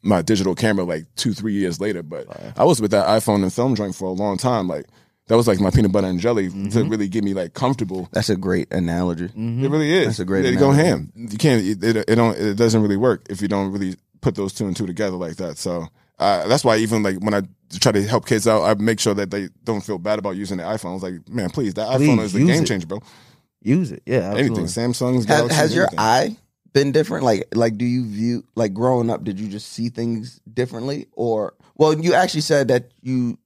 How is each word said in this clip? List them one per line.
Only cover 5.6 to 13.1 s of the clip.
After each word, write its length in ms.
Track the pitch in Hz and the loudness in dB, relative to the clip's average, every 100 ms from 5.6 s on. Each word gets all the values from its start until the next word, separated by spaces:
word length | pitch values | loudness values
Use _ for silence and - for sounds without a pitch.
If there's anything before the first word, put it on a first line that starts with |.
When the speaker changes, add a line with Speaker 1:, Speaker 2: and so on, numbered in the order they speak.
| 98 | 4
Speaker 1:
peanut 220 | 87 107 | 4 4
butter 160 | 101 95 | 4 0
and 120 | 90 | 0
jelly 300 | 107 117 92 | 0 0 -2
to 40 | 95 | -4
Speaker 2:
Mm-hmm. 340 | 98 110 104 | -2 0 0
Speaker 1:
really 180 | 110 101 | 0 -2
get 160 | 107 | -2
me, 100 | 101 | -2
like, 200 | 95 87 | -2 -6
comfortable. 560 | - 127 131 101 92 87 | -2 -2 -2 -4 -6 -4
Speaker 3:
That's 180 | 90 - | -4 -2
a 60 | 95 | -2
great 360 | 92 90 - | 0 -2 -2
analogy. 540 | 87 85 85 90 85 87 | -2 -2 0 -2 -2 -8
Speaker 2:
Mm-hmm. 340 | 107 117 117 135 | -6 -6 -2 0
Speaker 1:
It 40 | |
really 240 | 151 151 | 0 2
is. 120 | 185 139 | 2 2
Speaker 3:
That's 120 | 110 | -2
a 60 | 92 | -2
great 160 | 95 | 0
Speaker 1:
They 140 | 127 - | 2 4
go 160 | 139 | 6
Speaker 3:
analogy. 180 | 139 170 | 6 4
Speaker 1:
ham. 220 | 87 76 - | 0 -4 -14
You 220 | 117 104 | -12 0
can't, 240 | 160 120 | 4 4
it, 200 | 95 104 | 2 0
it, 220 | 104 113 - | 0 0 2
it 60 | 113 | 4
don't, 220 | 117 101 | 4 2
it 180 | 107 101 | -2 2
doesn't 260 | 117 110 | 4 4
really 160 | 107 98 | 2 2
work 280 | 123 | 2